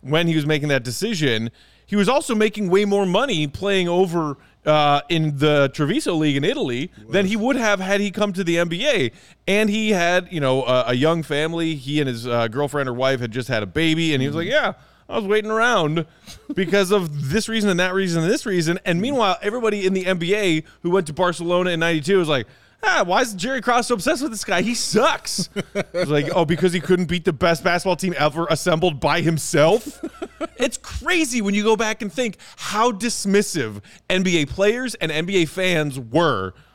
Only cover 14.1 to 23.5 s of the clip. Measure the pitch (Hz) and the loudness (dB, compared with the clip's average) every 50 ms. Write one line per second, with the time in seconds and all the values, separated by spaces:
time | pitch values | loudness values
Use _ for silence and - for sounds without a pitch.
14.1 | 151 131 131 143 - 165 170 196 262 302 254 190 - - - _ _ _ _ - | 0 0 0 -2 -2 -4 -4 -2 0 0 0 -2 -4 -8 -14 _ _ _ _ -6
15.1 | - 226 208 196 208 214 208 214 220 220 226 247 240 196 160 147 156 170 156 - | -6 -4 0 0 0 0 0 0 0 2 2 2 2 2 2 0 0 -2 -4 -6
16.1 | _ _ _ - - - - - 294 - 190 165 180 202 196 175 214 202 175 160 | _ _ _ -20 -20 -16 -14 -6 -4 -2 0 2 2 2 4 4 2 2 2 -2
17.1 | 147 143 131 131 160 220 208 220 220 226 208 202 180 170 180 185 185 190 190 180 | -4 -4 -4 0 0 0 0 0 -2 0 2 2 2 2 0 0 0 0 0 0
18.1 | 170 170 160 175 240 - - 240 190 175 160 160 175 - - 196 170 170 208 269 | 0 0 2 0 0 -2 -2 -2 0 0 0 0 -2 -2 -2 -2 0 0 0 0
19.1 | 285 254 220 190 180 - 214 208 214 247 233 220 208 202 185 190 190 190 180 180 | 0 2 2 2 0 -2 -4 -4 -4 -2 0 -2 0 0 0 0 0 0 0 -2
20.1 | 190 175 175 170 196 214 208 185 160 156 156 - - _ - 175 175 196 175 147 | -2 -2 0 0 0 0 2 0 0 -2 -4 -8 -12 _ -2 0 0 0 0 -2
21.1 | 151 180 185 175 165 - 170 170 175 180 180 180 175 160 165 170 170 156 135 151 | -2 0 0 0 0 -2 -2 0 0 2 2 0 0 0 0 0 0 0 0 2
22.1 | 196 190 175 151 147 131 107 - - _ _ _ _ _ - 415 359 311 202 175 | 2 2 2 2 0 -2 -2 -6 -12 _ _ _ _ _ -2 0 2 2 2 2
23.1 | 180 220 277 233 208 180 165 254 | 2 0 0 -2 -4 -6 -6 -4